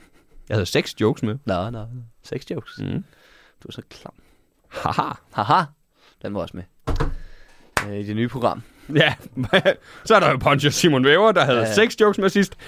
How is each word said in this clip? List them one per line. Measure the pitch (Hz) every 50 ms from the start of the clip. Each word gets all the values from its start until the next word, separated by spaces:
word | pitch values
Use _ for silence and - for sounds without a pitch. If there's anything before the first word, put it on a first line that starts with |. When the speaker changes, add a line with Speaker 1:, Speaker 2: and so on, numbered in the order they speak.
| _ _ _ _ _ _ _ - - -
Speaker 1:
Jeg | 107
havde | 107 90
seks | - - 156 - - - -
jokes | 110 110 - - 127
med. | 107 110 135 -
Speaker 2:
Nå, | 110 92 87 95 117
nå, | 120 110
nå. | 107 117 123 123 120 117 _ _ _
Seks | - - 135 - -
jokes? | 180 139 - - - 107
Speaker 1:
Mm. | - - - 175 - - _ _ _ _ _ _ _ _ _ _ -
Speaker 2:
Du |
er | -
så | - 120 - _
klam. | - - - - - _ _ _ _ _ _ _ _ _ _
Speaker 1:
Haha. | _ - - - 147 - - - - - - _ _ -
Speaker 2:
Haha. | - 104 110 160 185 165 143 _ _ _ _ _ _ _ _ _ _
Den | - 104 101
var | 95
også | 82 - -
med. | 90 92 - _ _ _ - - - - - - - - - - - - - - - _ _ _ - 101 104
Øh, | 101 104
i | 101
det | 104 107
nye | 110 120
program. | 120 117 127 123 101 - - - - _ _ - - 151
Speaker 1:
Ja. | 147 160 147 143 - - - - 131 120 - 180 180
<laughs> | - 196 - - - - - - -
Så | - 220
er | 196
der | 165 139
jo | 131
Punch | 127 - 151 143 139 143
og | 143 -
Simon | - - 165 143 127 127
Væver, | 139 151 185 214 220
der | 196 175 135
havde | 127 123 117
Speaker 2:
Ja, | 113
ja. | 110 110
Speaker 1:
seks | 202 226 226 - -
jokes | 214 208 196
med | - 190 190
sidst, | - 202 190 - - - -